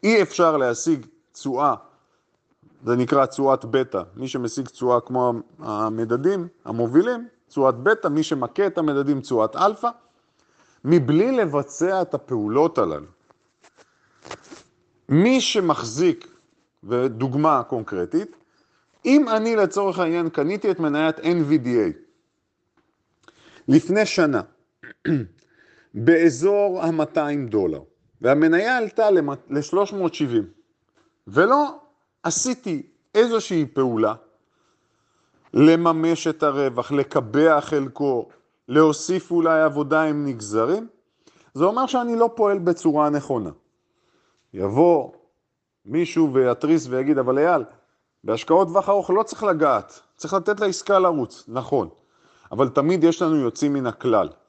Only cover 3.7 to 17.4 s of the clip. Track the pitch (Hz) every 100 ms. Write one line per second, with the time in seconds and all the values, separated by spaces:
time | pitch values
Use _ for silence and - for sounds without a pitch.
3.7 | 131 127 95 87 104 131 131 120 - 127
4.7 | - 123 123 - 127 123 117 - _ 117
5.7 | 104 110 110 113 120 151 196 175 _ -
6.7 | 113 117 135 220 240 233 _ _ - 135
7.7 | 120 143 220 170 147 156 143 120 - 196
8.7 | 175 156 139 139 139 - 120 110 - 190
9.7 | 214 240 240 _ _ _ _ _ _ _
10.7 | _ 139 170 131 156 226 262 190 143 139
11.7 | - 175 190 175 139 - 123 104 120 160
12.7 | 160 95 76 73 _ _ _ _ _ _
13.7 | _ _ _ _ _ - - - - _
14.7 | _ _ _ - 143 214 262 - 214 175
15.7 | 143 117 117 175 165 - _ _ _ _
16.7 | _ 95 120 131 113 131 131